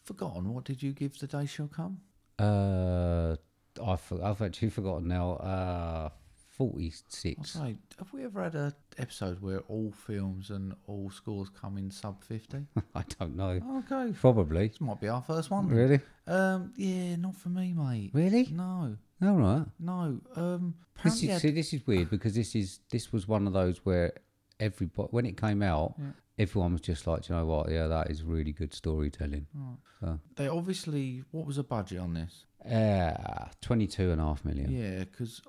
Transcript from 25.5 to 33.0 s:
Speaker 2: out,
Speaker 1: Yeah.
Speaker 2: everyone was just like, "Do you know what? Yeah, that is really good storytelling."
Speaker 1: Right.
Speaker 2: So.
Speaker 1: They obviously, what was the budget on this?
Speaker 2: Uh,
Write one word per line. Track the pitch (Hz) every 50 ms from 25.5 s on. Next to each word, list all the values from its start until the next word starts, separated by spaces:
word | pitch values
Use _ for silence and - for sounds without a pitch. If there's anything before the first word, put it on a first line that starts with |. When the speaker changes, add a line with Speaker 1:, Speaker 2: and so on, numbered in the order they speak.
| 104 101
Speaker 2:
out, | 104 92 80 76 80 - - -
Speaker 1:
Yeah. | 143 139 - - _ _ _ -
Speaker 2:
everyone | 107 92 - 101 87 85
was | 90 80
just | - - 87 - -
like, | 85 82 -
"Do | - -
you | 87 85
know | 82
what? | 80 80 76 73 78
Yeah, | 80 82 80 78
that | 80 80 82 -
is | 76 78
really | 80 82 82 80 76 76
good | 73 - 82 71 -
storytelling." | - - 82 78 78 76 73 - - 76 71 71 73 73 - -
Speaker 1:
Right. | 143 135 127 123 123 _ _ _ _
Speaker 2:
So. | 101 85 82 76 - - -
Speaker 1:
They | - 139 139
obviously, | 165 170 170 190 180 175 - 165 147 143 135 131 123 127 131 -
what | - 160 160
was | 143 139
the | 143 131
budget | - 127 110 95 - 92 90
on | 90 87 82
this? | 82 82 85 - - - _ _ _ - -
Speaker 2:
Uh, | 120 110 110 107 101 95